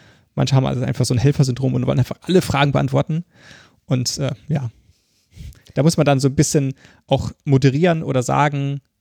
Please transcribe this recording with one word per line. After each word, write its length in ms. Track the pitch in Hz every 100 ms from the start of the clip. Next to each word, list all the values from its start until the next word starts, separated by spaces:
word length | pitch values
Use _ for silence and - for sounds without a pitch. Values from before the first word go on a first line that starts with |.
| _ _ _ -
manche 180 | 135
haben 100 | 131
also 180 | 135 127
einfach 200 | 127 127
so 80 | 123
ein 60 | 107
Helfersyndrom 560 | 135 147 131 123 131
und 120 | 127 127
wollen 100 | 139
einfach 200 | 123 -
alle 180 | - 180
Fragen 300 | - 139 143
beantworten. 540 | 139 139 135 143 160 - _ - - _ _ -
Und, 300 | 127 123 -
äh, 120 | 135 131 -
ja, 240 | 147 120 - _ _ _ _ _ - - - _
da 80 | -
muss 140 | 151 170
man 100 | 143
dann 140 | 135
so 80 | 139
ein 80 | 143
bisschen 380 | 143 156 135 - - _ -
auch 240 | 135 - -
moderieren 600 | 147 135 135 139 175 160
oder 180 | 139 127
sagen, 580 | 123 135 147 143 139 139 _ _